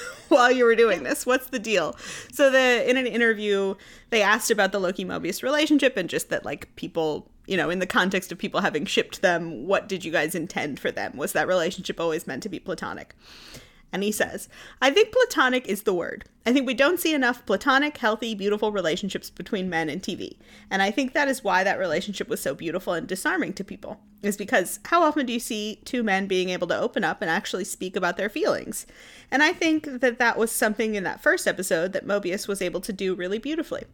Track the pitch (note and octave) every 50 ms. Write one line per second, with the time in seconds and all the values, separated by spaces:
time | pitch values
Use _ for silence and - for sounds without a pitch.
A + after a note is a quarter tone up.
0 | - - - - - - D#4+ C4+ A#3+ B3 B3+ B3+ B3 A#3 A3+ G#3 A#3 A3+ F#3+ E3
1 | C3 B2+ - - - B3+ B3 C4 B3+ - - B3 F#3+ A3 G#3+ F3+ D#3+ - - -
2 | - - - - - - - - C#4+ C4+ C4 C4 C4 B3+ B3 A#3 F#3+ - B3+ C4+
3 | B3+ A#3+ F3+ A#3 A#3+ A3+ A3 G#3 G#3+ G#3 G3+ G3 G3 G3 G3 - - - - -
4 | - - - A3+ G3+ F#3+ G#3+ A3+ - - A#3 G3+ G3 F#3+ G3 G3+ F#3+ F3 F#3 -
5 | F#3+ F3+ F3+ F3 E3+ E3 F#3+ - - B3+ C#4+ D4 D#4 D4+ D4+ C#4 C#4+ B3+ B3+ G#3
6 | F3 D#3+ - - - - - A2+ - G#2+ C#3+ - - - _ - - E3 - E3
7 | D#3+ D#3 D3 - - - _ _ _ - F#3+ F3+ D#3 D3 F3 F#3+ F3+ F#3 - A#3
8 | F#3 F#3+ G3 F#3+ F#3 - F3 - - F#3 - E3 F#3+ E3+ - D#3 C#3+ F#3+ - -
9 | - - - - - F#3 F3 E3 E3+ E3 D#3+ A2 B2+ F3+ G3 F3+ - - F#3+ F3+
10 | D#3+ E3 D3+ E3+ D3+ D#3 - F#3 D3+ F3 - E3 C3 D3 C3 - - - A2+ -
11 | G2+ - - B2+ D3 - - D#3 D#3 C3+ F#3 F#3 D#3+ F3 F#3+ - F#3 - - -
12 | E3+ E3+ D#3 E3 - - C3+ D3 - G#3+ F3 - - - E3 - - G#2 E2+ E2
13 | - - - _ _ - - - - - - - - - _ _ - - - F3+
14 | G3+ G#3+ G#3 - - - - F#3 - - - - - - - - - C4+ C#4 G4+
15 | A4 - - B4+ B4+ - - D4+ C#4 B3+ B3 B3+ B3+ - F#3+ G3 - - F#3+ F3
16 | - - - - - - _ _ - A3+ B3 C#4+ C4 B3 B3+ A#3 C#4 C#4+ F4+ E4+
17 | - E4 D#4 C#4+ C4 A#3+ B3 - - - G#3 - - C#4 C4 C4+ D4 D4+ D4 -
18 | - A3 A3 A3 B3+ A3+ A3 G3 F#3+ G3+ G#3 G#3+ A3+ G#3+ G#3 G3+ F3 D#3+ D3+ F#3
19 | - F#3+ - G3 - - - - F#3 - - G3 F#3 F#3 E3+ D#3+ E3 D#3 C#3 F#3
20 | - - F3+ - F#2+ - - _ _ - - - - - G3 F#3+ G3 G3 G#3 -
21 | C4+ B3+ - D#4 C#4+ C#4 C4 C4 - G3+ F3+ F#3 F#3+ G3 F3 - F#3+ F3 D3+ F3+
22 | F#3 G#3 F#3+ - F#3+ - - - - C#3+ C#3 E3+ E3 D#3+ D3+ F#3 - - F3+ E3
23 | D#3+ - F#3 F#3 - D4+ F4+ F#4 A#3+ D#3+ - - G3 - G3 - - - - -
24 | _ _ - - - G3+ G3+ - G3+ G3+ C4 A3+ - A3+ - - - - E4+ E4+
25 | E4+ D4+ D4 D#4 C#4 A#3+ A#3 B3 - - A#3+ G#3 G#3 G#3+ G#3 - - - - B3
26 | A#3 G#3+ F#3+ F#3+ G3 G3 F#3+ F#3 F3+ F#3 F3+ F3+ F3+ E3+ E3+ G#2 E3+ A3 - B3
27 | G3 D#3 F3+ - G#3+ E3 E3 F#3 - - - F#3+ F3+ - - - - F#3 F#3 G3+
28 | F3+ F3 F3+ - G3 D#4 - D#4 - - D3+ F#2 - - - - - - - -
29 | - - - - - - - C4 D4+ D#4 F4 - F4 D#4+ D#4 D#4 - D4 C4+ B3
30 | C#4 B3 A#3 - B3 A#3 - - A3 A3+ - - B3+ G#3+ G#3+ - A#3 A3 G#3+ G#3
31 | F#3 D#3+ - - - - E4+ F4 - G3 F3 F#3 F#3 - F#3+ E3 E3 F#3+ G3 -
32 | - - G#3+ G3+ G3+ F#3 F3 G#3 - - G3 G3 F#3+ F3+ - F#3 F#3+ - G3+ F#3+
33 | G3+ F#3 F#3 E3 F3 F#3 G3 A3+ - C4+ D#4 D#4+ D4+ - - - - -